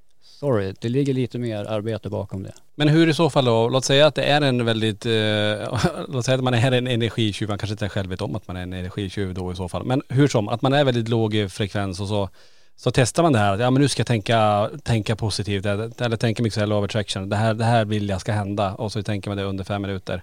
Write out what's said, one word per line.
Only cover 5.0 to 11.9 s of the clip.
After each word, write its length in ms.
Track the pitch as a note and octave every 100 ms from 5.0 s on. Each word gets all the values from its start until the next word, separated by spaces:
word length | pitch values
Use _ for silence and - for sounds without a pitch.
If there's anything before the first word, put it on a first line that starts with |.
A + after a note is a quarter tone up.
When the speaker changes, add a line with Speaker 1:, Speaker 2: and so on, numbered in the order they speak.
| A#2+
Speaker 2:
eh, 60 |
<laughs> 960 | A2 G#2+ G#2+ G#2 G#2+ G#2 A#2 F3 D3+ -
låt 160 | C3+
säga 100 | A#2 C3
att 60 |
man 100 | B2+
är 180 | A#2+ C3
en 140 | B2 B2
energitjuv, 640 | A#2 A#2 - A2 G2 G#2+
man 100 | G2+
kanske 140 | G2+
inte 160 | G#2 G2+
själv 220 | G#2+ F#2
vet 120 | F#2
om 140 | G2+ -
att 120 | -
man 80 | F2+
är 60 |
en 100 | F2+
energitjuv 600 | F#2 F2+ G#2 F#2+ G#2 F#2+
då 180 | F#2 F2+
i 40 | F2+
så 120 | F2+
fall. 160 | F#2
Men 180 | - C3 -
hur 200 | B2 D3
som, 200 | A#2+ G#2
att 140 | A#2
man 100 | B2+
är 120 | C#3
väldigt 240 | C#3 A#2+ A2+
låg 260 | A#2 A2
i 140 | G#2+ G2+
frekvens 520 | - G2+ G#2+ G2